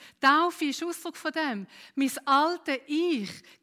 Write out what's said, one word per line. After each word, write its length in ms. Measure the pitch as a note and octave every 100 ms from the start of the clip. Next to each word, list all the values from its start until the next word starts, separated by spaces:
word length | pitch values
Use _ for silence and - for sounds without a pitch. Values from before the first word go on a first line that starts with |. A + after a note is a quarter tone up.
| - _
Taufe 460 | C4+ D4+ F4 - D4
ist 180 | -
Ausdruck 340 | E4+ - E4+ -
von 140 | D#4+
dem. 340 | E4 D4 G#3 F#3+ - - -
Mein 160 | C4+ - -
altes 520 | C#4 D#4+ F4 - C4 -
Ich 460 | D4+ F4 C4+ G3 - - -